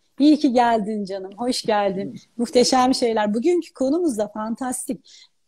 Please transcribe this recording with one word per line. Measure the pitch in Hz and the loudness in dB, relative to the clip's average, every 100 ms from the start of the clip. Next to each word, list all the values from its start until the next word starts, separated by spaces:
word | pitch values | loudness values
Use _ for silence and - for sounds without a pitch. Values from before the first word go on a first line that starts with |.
| _ - | _ 0
İyi | 285 302 | 4 4
ki | 302 | 4
geldin | 240 240 226 202 220 | 4 2 2 -2 -6
canım, | 196 196 190 196 | -6 -8 -10 -8
hoş | 247 254 | -4 -4
geldin. | - 208 202 185 196 - - - | 0 0 0 -2 -6 -10 -12 -6
Muhteşem | 233 247 240 262 254 | 0 2 4 4 2
şeyler. | 262 233 220 214 | 2 0 0 0
Bugünkü | 214 269 359 - | 0 0 0 -2
konumuz | - 262 330 339 214 | -4 -2 0 0 -2
da | 208 | -4
fantastik. | 214 220 233 254 254 - 220 _ - - _ | -6 -8 -6 -6 -8 -8 -10 _ -20 -20 _